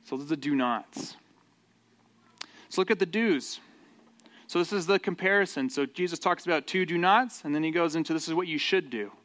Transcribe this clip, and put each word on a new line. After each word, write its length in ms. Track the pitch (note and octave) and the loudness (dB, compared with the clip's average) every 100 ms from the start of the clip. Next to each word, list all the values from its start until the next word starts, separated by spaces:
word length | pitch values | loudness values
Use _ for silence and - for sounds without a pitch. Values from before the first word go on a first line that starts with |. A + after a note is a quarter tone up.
So 120 | - C3+ | -8 -10
those 100 | C#3+ | -4
are 40 | |
the 60 | D3+ | -4
do 200 | C#3+ C#3 | 0 0
nots. 600 | B2 A2+ - - - - _ _ _ _ _ _ _ _ _ _ _ _ - - | 2 0 -4 -12 -12 -14 _ _ _ _ _ _ _ _ _ _ _ _ -18 -18
Let's 140 | - - | -8 -2
look 120 | F#3 | 0
at 80 | G#3 | 2
the 80 | F#3 | 2
do's. 540 | G3+ A3+ D3 - - - - - _ - _ - - - | 2 2 2 0 -14 -16 -20 -20 _ -20 _ -20 -20 -4
So 100 | F3 | -2
this 140 | E3+ | 0
is 140 | G3+ E3 | -2 2
the 120 | G3 | 2
comparison. 720 | - F3 F#3+ G3+ F#3+ - C3 | 2 0 2 2 2 0 -2
So 160 | C3 C#3 | -2 -4
Jesus 320 | - F3+ E3+ | -2 -4 0
talks 260 | F#3+ E3+ F3 | 0 0 0
about 200 | D#3+ C3+ | 0 0
two 180 | F#3 | -2
do 140 | F3+ E3+ | 0 2
nots, 460 | F3+ G#3 B3+ - | 4 4 4 -6
and 100 | D#3 | -4
then 80 | D3 | -2
he 80 | D#3+ | 0
goes 240 | E3 E3+ | 2 0
into, 180 | D#3+ D#3 | 0 -2
"This 140 | D#3+ D3+ | -2 -2
is 80 | |
what 140 | E3 F3 | -2 -2
you 100 | D3+ | -2
should 320 | - F#3+ D3 | 2 0 0
do." 220 | A#2+ G2+ - | -6 -6 -10